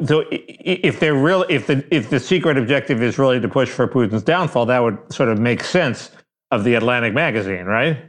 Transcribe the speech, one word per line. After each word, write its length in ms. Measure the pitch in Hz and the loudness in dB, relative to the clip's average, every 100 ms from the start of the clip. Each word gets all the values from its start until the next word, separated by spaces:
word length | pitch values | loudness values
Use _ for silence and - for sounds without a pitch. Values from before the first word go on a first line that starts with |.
so 180 | 143 156 - | 0 0 0
i-, 40 | |
i-, 460 | - - - - 185 | -8 -10 -10 -6 -2
if 180 | - - | -2 0
they're 140 | 160 | 0
real, 300 | 139 147 185 185 | 2 2 2 0
if 180 | 143 - | -2 0
the, 160 | 139 - | -2 0
if 200 | 160 110 | -2 0
the 100 | 139 | -2
secret 380 | - 185 170 139 | 0 0 2 0
objective 440 | 113 139 - 120 | 2 0 0 0
is 160 | 120 104 | 0 2
really 220 | 135 127 | 2 2
to 80 | 104 | 0
push 220 | 135 123 | 0 -2
for 180 | - 120 | 0 0
Putin's 340 | 127 107 107 | 2 0 0
downfall, 440 | - 175 165 123 117 | 0 0 0 0 2
that 140 | 127 | 2
would 180 | 117 101 - | 2 -2 -10
sort 160 | - 123 | -2 0
of 100 | 107 | 2
make 240 | 120 113 | 0 0
sense 460 | - 180 147 107 - - _ _ _ | 0 0 0 -4 -12 -20 _ _ _
of 140 | 117 | 0
the 100 | 117 | 2
Atlantic 400 | 117 117 120 117 | 2 2 0 0
magazine, 500 | 117 160 110 98 92 | 0 0 -2 -4 -6
right? 340 | 90 113 151 147 | -2 0 0 -2